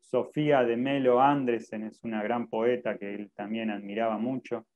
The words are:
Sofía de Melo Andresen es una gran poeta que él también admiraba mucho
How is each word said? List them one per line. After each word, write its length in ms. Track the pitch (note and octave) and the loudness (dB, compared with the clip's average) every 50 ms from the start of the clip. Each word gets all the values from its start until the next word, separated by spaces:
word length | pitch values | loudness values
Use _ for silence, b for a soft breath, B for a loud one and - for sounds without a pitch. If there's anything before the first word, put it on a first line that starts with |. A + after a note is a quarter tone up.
Sofía 640 | _ _ - F3 - - - - D3+ D3+ D3 C3+ B2 | _ _ 0 0 0 0 -2 -2 2 4 4 4 4
de 120 | A#2 A#2 | 4 2
Melo 440 | A#2 B2 C3+ C#3 C#3 C3 B2+ B2 B2 | 0 0 0 0 2 4 4 6 6
Andresen 640 | C3 C#3 C#3+ C#3+ C3+ B2 A#2 A2+ A2 - - A2 A2 | 6 6 4 4 2 0 0 -2 -2 -8 -10 -10 -10
es 180 | A2 - _ _ | -10 -12 _ _
una 200 | A#2+ A2+ A2 G#2 | -6 -4 -4 -2
gran 260 | G#2+ A#2 A#2 A#2 A2 | -2 -2 -2 -4 -4
poeta 500 | - A2 A2+ A#2+ B2 A#2 - A2+ G#2+ - | -4 0 0 2 0 0 -2 -6 -6 -6
que 160 | G2+ G2+ G2+ | -8 -10 -8
él 160 | G2+ G#2 G2+ _ | -10 -10 -12 _
también 360 | - G#2 G2+ A2 A2+ A2+ A2 | -12 -8 -6 -6 -4 -4 -4
admiraba 480 | G#2 G2+ G2+ G2+ G2+ G#2+ A2+ A2+ A2 G#2 | -6 -6 -8 -8 -4 -2 -2 -2 -2 -2
mucho 480 | A2 B2 C3+ B2+ - - B2 A2+ A2+ _ _ | -4 -4 -4 -6 -6 -8 -8 -8 -8 _ _